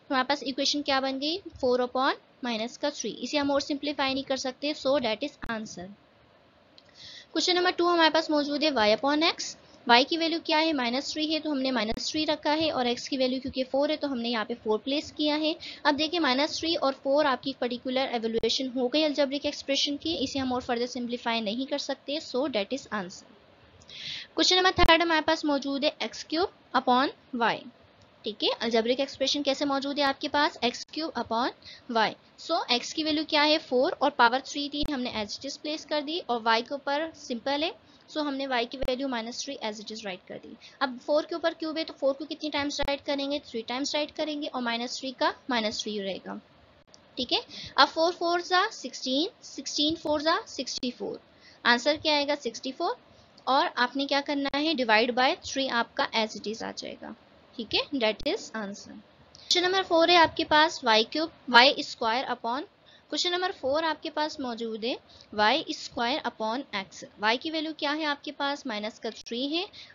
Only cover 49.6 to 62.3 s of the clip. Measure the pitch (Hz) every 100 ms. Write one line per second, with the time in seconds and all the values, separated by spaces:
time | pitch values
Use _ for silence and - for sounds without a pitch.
49.6 | 277 - 302 330 311 302 311 359 453 -
50.6 | 254 - 247 - 190 - - - - -
51.6 | 226 240 294 302 311 294 285 294 240 220
52.6 | 262 254 339 494 - - - - - 262
53.6 | 349 - 247 269 277 277 285 285 277 277
54.6 | 311 294 233 214 240 240 254 349 - 277
55.6 | 262 240 233 - 277 226 220 214 208 220
56.6 | 190 196 - - - 208 - - _ -
57.6 | 214 370 539 285 220 214 285 392 - 220
58.6 | 202 202 - 214 - - - - - 359
59.6 | 359 381 370 330 330 349 320 330 320 302
60.6 | 320 - 247 220 226 302 320 - - 240
61.6 | 262 - 285 - 226 233 269